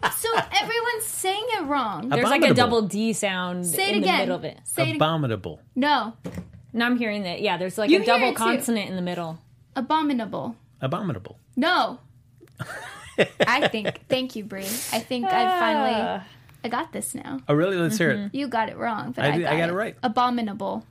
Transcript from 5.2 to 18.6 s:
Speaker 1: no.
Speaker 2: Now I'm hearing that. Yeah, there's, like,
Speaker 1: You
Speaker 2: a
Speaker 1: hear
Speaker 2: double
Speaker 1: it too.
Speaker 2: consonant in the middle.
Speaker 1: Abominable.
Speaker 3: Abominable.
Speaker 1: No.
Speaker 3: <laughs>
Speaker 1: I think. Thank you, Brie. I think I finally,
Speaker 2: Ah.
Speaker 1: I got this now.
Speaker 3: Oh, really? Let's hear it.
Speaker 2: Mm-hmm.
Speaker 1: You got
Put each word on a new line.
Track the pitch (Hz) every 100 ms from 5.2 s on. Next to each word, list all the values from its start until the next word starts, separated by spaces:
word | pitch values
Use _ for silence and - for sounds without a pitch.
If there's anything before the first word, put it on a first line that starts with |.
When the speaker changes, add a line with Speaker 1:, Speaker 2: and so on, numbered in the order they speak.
| 139 110 92 78 -
Speaker 1:
no. | - 285 277 214 226 - - - - -
Speaker 2:
Now | 226 233
I'm | 247
hearing | 233 208
that. | 190 170
Yeah, | 202 175
there's, | 185 180
like, | 208
Speaker 1:
You | 285
Speaker 2:
a |
Speaker 1:
hear | 220
Speaker 2:
double | 240 247
Speaker 1:
it |
too. | -
Speaker 2:
consonant | 226 240 - 233 196
in | 185
the |
middle. | 180 175 170 160 - - _
Speaker 1:
Abominable. | - 247 311 302 262 208 - 135 226 _ _
Speaker 3:
Abominable. | 131 170 202 104 98 - _ -
Speaker 1:
No. | 302 349 220 - - - _ _ - -
Speaker 3:
<laughs> | - - - - - - 214 - 190
Speaker 1:
I | 247 -
think. | 220 214 - -
Thank | 262 254 226
you, |
Brie. | 208 196
I | 190 226 - 226
think | 226 254 381
I | 370 370 370
finally, | 339 302 269
Speaker 2:
Ah. | 226 185 185 185 - - -
Speaker 1:
I | 240
got | 185 160
this | 233 214
now. | - - 269 254
Speaker 3:
Oh, |
really? | 147 175 185
Let's | 170 214
hear | 165
it. | 135
Speaker 2:
Mm-hmm. | 202 262
Speaker 1:
You | 277
got | 233